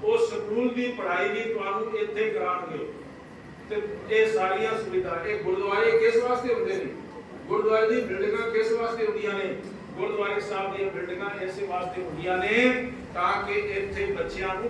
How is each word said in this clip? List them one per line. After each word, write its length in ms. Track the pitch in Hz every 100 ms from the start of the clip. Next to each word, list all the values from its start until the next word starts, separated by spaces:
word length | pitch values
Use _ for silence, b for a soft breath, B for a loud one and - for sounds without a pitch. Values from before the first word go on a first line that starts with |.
ਉਹ 140 | 214 226
ਸਕੂਲ 500 | 233 - 202 220 247
ਦੀ 260 | 240 247 -
ਪੜ੍ਹਾਈ 300 | 185 175 202
ਵੀ 260 | 220 226
ਤੁਹਾਨੂੰ 440 | 214 190 202 220 214
ਇੱਥੇ 320 | 208 208 220
ਕਰਾਉਣਗੇ। 640 | - - 185 165 143 - - - - - - - - -
ਤੇ 120 | 208 202 - -
ਇਹ 160 | 220 220
ਸਾਰੀਆਂ 580 | - 185 190 226 220
ਸੁਵਿਧਾ, 380 | 185 185 180 170 208
ਇਹ 140 | 208
ਗੁਰਦੁਆਰੇ 500 | - - 202 202 226
ਕਿਸ 320 | 226 226 226
ਵਾਸਤੇ 320 | 247 247 247
ਹੁੰਦੇ 200 | 233 190
ਨੇ? 380 | 190 - - - - - - -
ਗੁਰਦੁਆਰੇ 360 | 208 214 220 220
ਦੀ 120 | 247
ਬਿਲਡਿੰਗਾਂ 500 | - 381 - - -
ਕਿਸ 200 | 220 226
ਵਾਸਤੇ 340 | 226 233 233 214
ਹੁੰਦੀਆਂ 260 | 214 208
ਨੇ? 140 | 196 196 - - - - -
ਗੁਰਦੁਆਰੇ 440 | 208 202 202 208
ਸਾਹਿਬ 360 | 202 202 196 196
ਦੀਆਂ 140 | 196
ਬਿਲਡਿੰਗਾਂ 400 | 175 175 180 202 202
ਇਸੇ 220 | 185 196 196
ਵਾਸਤੇ 360 | 180 180 180
ਹੁੰਦੀਆਂ 340 | 180 151 175 180
ਨੇ 540 | 196 226 254 247 - - -
ਤਾਂ 180 | 175 185 196 202
ਕਿ 80 | 202 - 196
ਇੱਥੇ 280 | - - -
ਬੱਚਿਆਂ 420 | - 165 - 190
ਨੂੰ 140 | 190 233